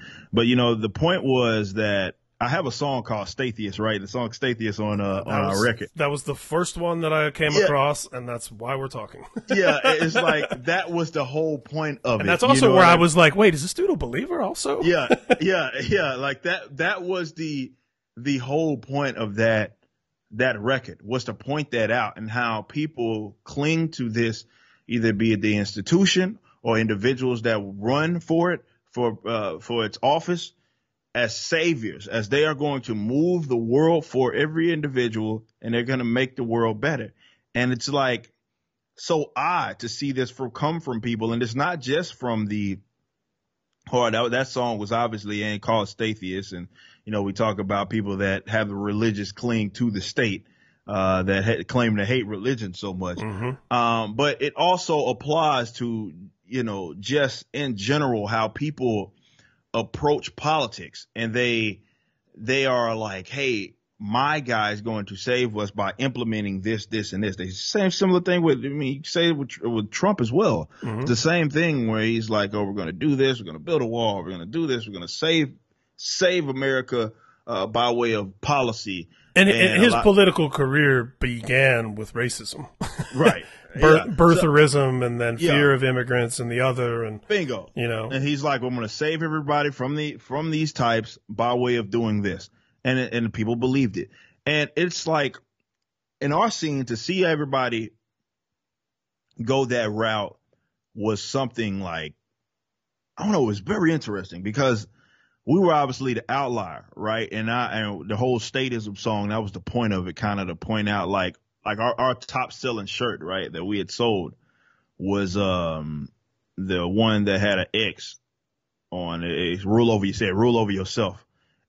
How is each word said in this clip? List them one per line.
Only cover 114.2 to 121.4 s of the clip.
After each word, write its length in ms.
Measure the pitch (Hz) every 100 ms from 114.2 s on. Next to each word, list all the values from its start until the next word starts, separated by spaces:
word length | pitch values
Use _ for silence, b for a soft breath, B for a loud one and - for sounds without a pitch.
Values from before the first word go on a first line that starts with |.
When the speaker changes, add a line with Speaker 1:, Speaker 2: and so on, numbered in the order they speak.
| 82 - _ _ _ _ _ -
Speaker 1:
was, 380 | 95 101 95 101
um, 720 | 98 90 85 80 76 76 71 _ _ _ _ -
the 300 | 95 92 87
one 380 | 101 113 107 101
that 120 | 95
had 200 | 104 95
an 60 | -
X 440 | 107 104 - - - _ _ _ _ _ _ _
on 320 | 90 85 85
it. 80 | 85
It's 340 | 78 87 92
"Rule 280 | 98 113 117
over," 120 | 110
you 80 | 98
said, 220 | - 104
"Rule 240 | 95 120 117
over 140 | 104
yourself." 520 | 95 92 - 98 98 _ _